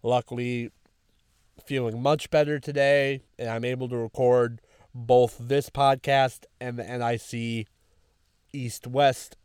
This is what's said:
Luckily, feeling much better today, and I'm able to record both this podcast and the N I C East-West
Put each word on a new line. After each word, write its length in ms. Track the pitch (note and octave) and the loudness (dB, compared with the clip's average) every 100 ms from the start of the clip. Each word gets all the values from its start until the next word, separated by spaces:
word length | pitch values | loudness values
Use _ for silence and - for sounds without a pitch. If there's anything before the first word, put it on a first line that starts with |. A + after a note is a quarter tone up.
Luckily, 680 | A#2 B2 - B2 B2 B2 A#2 _ _ _ _ _ _ _ _ _ - | 2 0 -2 -8 -6 -6 -8 _ _ _ _ _ _ _ _ _ -8
feeling 340 | C#3 A#2+ A2+ | -4 -4 -2
much 300 | C3 D3+ - | 0 0 0
better 300 | D#3 D3 D3 | 0 2 -2
today, 640 | C#3 C#3+ C#3 C#3+ C#3 C3+ _ _ | -4 0 4 4 2 -2 _ _
and 120 | A#2+ | -6
I'm 160 | A#2 | -4
able 240 | B2 B2+ B2+ | -4 -4 -4
to 80 | A#2+ | -4
record 640 | A2+ - B2 B2 A#2+ A#2 _ _ _ | -6 0 4 4 2 -2 _ _ _
both 420 | B2+ A#2 B2 B2 - | -14 4 6 6 0
this 300 | A#2+ C#3 C#3 | -2 -2 -2
podcast 760 | - C#3 C3+ - C#3 C3 - - _ | 2 2 2 2 2 2 -2 -20 _
and 180 | B2+ A#2+ | -10 -8
the 100 | F#2 | -8
N 140 | B2 | -4
I 140 | A#2+ A#2+ | -2 -4
C 500 | - A#2+ A#2 A2+ A2 _ _ _ _ _ _ _ _ | -6 -8 -4 -6 -8 _ _ _ _ _ _ _ _
East-West 840 | C#3+ B2 - A#2+ B2+ C#3+ C3 - - | -10 -10 -10 -6 2 2 2 -8 -20